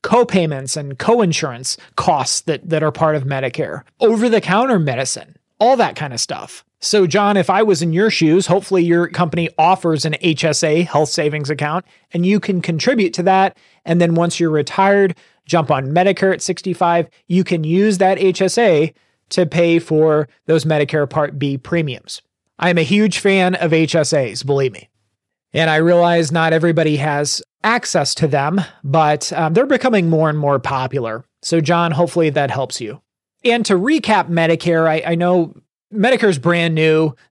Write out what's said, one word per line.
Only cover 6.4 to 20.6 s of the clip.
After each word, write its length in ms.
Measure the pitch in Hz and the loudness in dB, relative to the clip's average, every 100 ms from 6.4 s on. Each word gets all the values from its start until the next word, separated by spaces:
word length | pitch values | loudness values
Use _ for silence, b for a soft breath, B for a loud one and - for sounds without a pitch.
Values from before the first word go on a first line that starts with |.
| - - _ - | -12 -20 _ -12
So, 260 | - 214 175 | -2 2 2
John, 280 | 202 202 202 | 2 2 2
if 140 | 180 | 2
I 140 | 190 | 2
was 180 | 220 156 | 2 0
in 100 | 170 | 0
your 180 | 165 214 | 0 0
shoes, 380 | - 160 180 185 | 2 2 2 2
hopefully 360 | 190 190 190 170 | 0 0 0 2
your 220 | 170 175 | 0 0
company 420 | - 170 165 165 - | -2 -4 -2 -4 0
offers 480 | 165 185 170 151 156 | 2 2 0 -2 -2
an 100 | 151 | -2
H 240 | 175 147 160 | -2 0 0
S 180 | 147 | 0
A, 200 | 156 160 | 0 0
health 260 | 175 147 151 | 0 0 -2
savings 400 | - 151 151 139 | -2 -2 -4 -6
account, 340 | 143 147 170 - b b | -4 -4 -4 -8 b b
and 120 | 175 180 | -2 0
you 140 | 208 | 0
can 220 | - 180 | 0 -4
contribute 520 | 165 165 247 254 180 - | -2 -2 0 0 0 0
to 80 | |
that. 340 | 180 190 190 - b b | 2 2 2 -4 b b
And 160 | - 170 | -2 2
then 160 | 170 165 | 2 2
once 240 | 170 - | 0 0
you're 100 | 170 | 0
retired, 640 | 151 143 - 196 202 196 - b b - | 0 -2 0 2 4 2 -2 b b -2
jump 260 | 170 147 | -2 0
on 160 | 135 135 | -2 0
Medicare 440 | 165 190 185 196 | 0 2 2 0
at 100 | 175 | 0
sixty-five, 680 | - 175 190 170 175 170 - _ - | -4 -6 -4 0 2 2 -2 _ -2
you 160 | 180 | 0
can 220 | - 170 156 | 0 -2 0
use 320 | 180 214 190 | 2 2 2
that 200 | 190 190 | 2 2
H 240 | 190 175 | 0 0
S 160 | 190 - | -2 2
A 360 | 220 151 156 - _ _ - | 2 2 0 -4 _ _ -6
to 160 | - 175 | -2 0
pay 340 | 165 170 170 | 2 2 2
for 500 | 170 156 156 151 147 _ - | 0 2 2 2 -2 _ -2
those 180 | 160 | 0